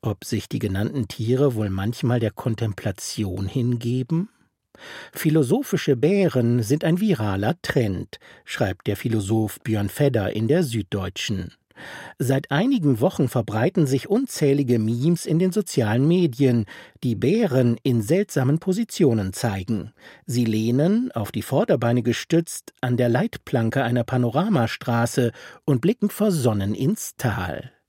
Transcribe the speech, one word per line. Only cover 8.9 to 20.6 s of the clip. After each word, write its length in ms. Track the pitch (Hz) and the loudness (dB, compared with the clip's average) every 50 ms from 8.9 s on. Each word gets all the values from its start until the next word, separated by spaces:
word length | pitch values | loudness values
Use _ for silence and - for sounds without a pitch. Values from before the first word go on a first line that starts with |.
| 101 - | -4 -2
Philosoph 640 | - 123 113 110 101 95 110 110 110 104 - - | -2 0 0 0 0 0 0 0 0 -2 -4 -8
Björn 260 | _ - 110 107 104 101 | _ -4 -2 0 -2 -2
Fedder 480 | - - 147 139 127 117 98 - - | 0 2 2 2 2 2 0 0 -2
in 140 | 107 113 113 | -2 0 2
der 140 | 139 180 185 | 2 2 2
Süddeutschen. 920 | 131 117 117 98 _ - 101 92 98 - - - - 107 92 87 85 - _ _ _ _ - - - - - - - - _ | 0 -2 -4 -4 _ -4 -6 -6 -6 -6 -8 -6 -4 -4 -4 -6 -8 -12 _ _ _ _ -20 -18 -18 -16 -16 -16 -18 -8 _
Seit 320 | 139 123 135 135 - - | -2 0 0 -2 0 0
einigen 480 | 139 143 196 262 277 233 160 143 131 107 | 0 0 2 2 0 2 2 2 2 4
Wochen 300 | 123 185 - - 156 123 | 2 0 2 0 -2 0
verbreiten 580 | - 131 107 - 104 110 117 170 - 190 160 131 | 0 -2 -2 -2 -2 0 0 0 2 2 2 2
sich 220 | 131 131 - - | 0 -2 0 0
unzählige 680 | - 233 277 - - - 156 139 139 143 143 120 120 117 | 0 0 0 -2 -4 0 2 2 4 2 2 2 2 2
Memes 480 | 107 110 117 120 131 165 175 165 - | 2 0 0 0 2 0 0 0 0
in 140 | - 160 165 | 0 0 2
den 140 | 185 185 175 | 2 2 0
sozialen 540 | 214 196 - - - 120 107 110 123 135 156 | -2 -4 -2 0 0 0 2 2 2 4 4
Medien, 580 | 170 185 180 160 117 120 143 131 120 117 104 - - - - - _ _ | 4 4 2 0 2 2 2 4 4 2 0 -2 -8 -20 -20 -20 _ _
die 140 | - 127 117 | -4 -4 -2
Bären 640 | 101 107 131 190 226 240 175 123 131 127 120 117 - | 0 0 2 2 2 2 2 2 4 4 4 2 0
in 200 | _ 139 123 117 | _ 0 0 0
seltsamen 580 | 104 104 156 190 208 - - 143 131 127 147 165 | 2 2 2 2 2 0 -2 0 2 2 0 0
Positionen 720 | - 190 185 202 233 - - - 185 139 117 110 98 95 92 | 0 -2 -2 -2 -2 -6 0 2 4 4 4 4 0 -2 -4
zeigen. 600 | - - 117 101 98 92 - 117 101 82 110 _ _ - - - - _ | -2 -2 -2 -2 -2 -2 -2 -4 -4 -4 -8 _ _ -20 -20 -20 -20 _
Sie 200 | - 120 123 120 | -4 0 0 2
lehnen, 680 | 113 107 110 | 2 2 0